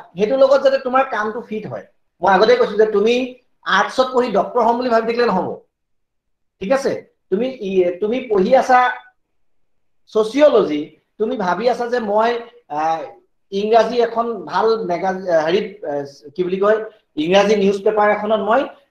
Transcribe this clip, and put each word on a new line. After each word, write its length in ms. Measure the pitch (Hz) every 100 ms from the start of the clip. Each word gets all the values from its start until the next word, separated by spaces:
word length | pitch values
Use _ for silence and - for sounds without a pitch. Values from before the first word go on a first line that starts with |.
| - 165
সেইটোৰ 220 | 214 269
লগত 220 | 269 277
যাতে 160 | 277 269
তোমাৰ 260 | 254 262 269
কামটো 300 | 214 220 226
fit 260 | 196 214 170
হয়। 200 | 110 - _ _ _
মই 100 | 180
আগতে 240 | 190 220 247
কৈছো 200 | 208 202
যে 100 | 214
তুমি 280 | 202 220 247 254 - _ _
আৰ্টছত 440 | 165 190 208 - 262
পঢ়ি 160 | 254 247
doctor 280 | 196 - 240
হ'ম 160 | 226 233
বুলি 120 | 254
ভাবি 180 | 226 220
থাকিলে 200 | 233 233
নহ'ব। 220 | 185 127 95 _ _ _ _ _ _ _ _ _ _
ঠিক 120 | 196
আছে? 200 | 269 240 123 - _ -
তুমি 160 | 190 254 254
ই-, 380 | 196 185 175 175
তুমি 200 | 208 254
পঢ়ি 340 | 220 202 202 262
আছা 240 | 262 247 247 - - _ _ _ _ _ _ _ _ _ _
ছচিয়লজি, 720 | 214 220 262 294 233 156 147 156 _ _ -
তুমি 180 | 226 254
ভাবি 320 | 180 175 240
আছা 180 | 208 240
যে 120 | 247
মই, 300 | 214 208 233 240 - - -
আহ, 320 | 147 160 160 135 - _ _ _
ইংৰাজী 440 | 196 214 226 226 240
এখন 280 | 226 226 233 214
ভাল 220 | 151 175 220 220
মেগাজ-, 440 | 175 170 190 185 180
আহ, 180 | 165 156
হেৰিত, 200 | 196 196 -
আহ, 200 | 160 143 139 - 147
কি 120 | -
বুলি 140 | 180 185
কয়, 220 | 202 220 - - _ -
ইংৰাজী 400 | 160 196 202 214
নিউজ 220 | 196 196
পেপাৰ 260 | 220 208 208
এখনত 300 | 208 208 220
মই, 200 | 202 247 285 - _